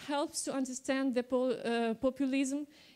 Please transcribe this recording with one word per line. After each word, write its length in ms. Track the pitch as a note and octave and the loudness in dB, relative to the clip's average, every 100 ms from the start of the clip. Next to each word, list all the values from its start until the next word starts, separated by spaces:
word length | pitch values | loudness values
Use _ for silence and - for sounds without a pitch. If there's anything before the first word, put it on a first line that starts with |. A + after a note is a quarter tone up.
| - | -4
helps 380 | C#4+ D#4+ - | -2 -2 -4
to 80 | - | -4
understand 640 | C4+ C4 B3+ - C4 C4+ A#3+ | -2 -2 -4 -2 0 2 0
the 80 | |
po-, 260 | A#3+ B3+ B3+ | 0 2 2
uh, 440 | A#3 A3+ A#3 A3+ | 0 0 2 2
populism 720 | A3 C4 C4 C4+ C4+ C4 C#4+ D4 - - | 2 0 2 0 2 0 -2 -6 -14 -20